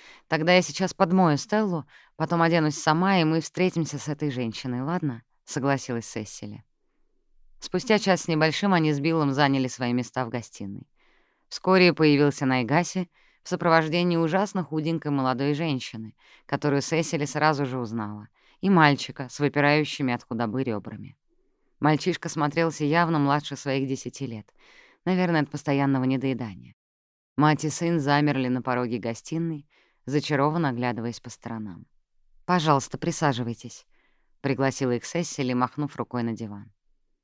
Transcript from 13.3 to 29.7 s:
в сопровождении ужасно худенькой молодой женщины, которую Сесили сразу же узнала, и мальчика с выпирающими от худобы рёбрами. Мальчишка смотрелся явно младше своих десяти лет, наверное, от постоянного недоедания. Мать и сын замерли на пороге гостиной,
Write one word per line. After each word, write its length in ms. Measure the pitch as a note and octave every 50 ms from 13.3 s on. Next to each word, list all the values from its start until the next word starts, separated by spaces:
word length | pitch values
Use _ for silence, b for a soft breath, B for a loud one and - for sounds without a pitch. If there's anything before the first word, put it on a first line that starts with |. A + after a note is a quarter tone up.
| _ _ -
в 60 | -
сопровождении 680 | F3+ F3 E3+ E3+ E3 D#3+ D#3 D#3 D3+ F3 F3 F3+ E3+ E3
ужасно 460 | E3 D#3+ D#3 F#3+ G3+ G3+ - F#3+ E3+
худенькой 480 | - D#3 D#3 D#3 D#3+ E3 D#3+ - D3+
молодой 420 | C#3+ C#3 C3 C3 B2+ A#2+ C#3 C#3+ D3
женщины, 600 | C#3 E3+ E3 C#3 B2+ - - - A#2 A2 A2 - b b b b b b
которую 360 | b - C#3 - D3 C#3 C#3+
Сесили 440 | C3+ - - D#3+ E3+ D#3+ - D#3 C#3+
сразу 400 | C#3+ - D3+ D3+ D#3 D#3 C#3 C#3+
же 140 | C3 B2 C3
узнала, 480 | B2 A2 A2 A#2 G#2+ G#2 G#2+ G#2+ G#2 - b b b b b b
и 80 | b F#3+
мальчика 580 | G3+ F3 D#3 D3 C#3+ B2+ - - - - C#3 B2
с 100 | - -
выпирающими 760 | D3 C#3+ B2+ C#3+ C#3+ C#3+ D3 D3+ D3+ C#3+ - - D3 B2+ B2
от 100 | A#2+ -
худобы 400 | - B2 A2+ A#2 A2+ G#2 B2+ C3+
рёбрами. 540 | B2 A2 G#2 F#2 - A2 G#2+ G#2 G2+ - _ _ _ _ _ _ _ _ _ _ _ _ -
Мальчишка 500 | - D3 D#3 C#3+ - F#3 E3+ - - E3
смотрелся 560 | - C#3+ C#3 D3 C#3+ E3 E3 E3 D3 - D3+
явно 320 | C#3+ D3 E3+ F3 E3 E3 D#3
младше 380 | C#3+ C#3 C#3+ D3+ D3 - C#3+
своих 320 | B2+ - C#3+ C3 C3+ C3+ C3+
десяти 400 | C3+ B2+ - B2+ - - C#3 B2
лет, 260 | A2+ A2 G#2 _ _ b b b b b b b b b b
наверное, 380 | E3+ F#3 F3+ F#3 F3 E3+ D#3
от 80 | D3 C#3+
постоянного 540 | - D3 - - C#3+ C#3 C#3 C#3 C#3 C3+ B2+
недоедания. 720 | C3 C3 C3+ B2+ C3+ C3 A2+ B2 A2 G2 F2 A#2+ A#2+ - _ _ _ _ _ _ _ _ _ _ _ _
Мать 300 | - D3 D3+ D3+ C#3+ -
и 40 | D#3
сын 300 | C#3+ - E3+ E3+ E3+ E3
замерли 500 | C#3 C#3 C#3+ C#3+ D3 D3 C#3+ C3+ C3 B2+
на 120 | B2+ B2+
пороге 380 | A#2 - B2+ B2 B2 A#2+ A#2 A#2+
гостиной, 680 | - A#2+ A#2 - - - D#3 E3 E3+ E3 D#3+ D3 C#3+ _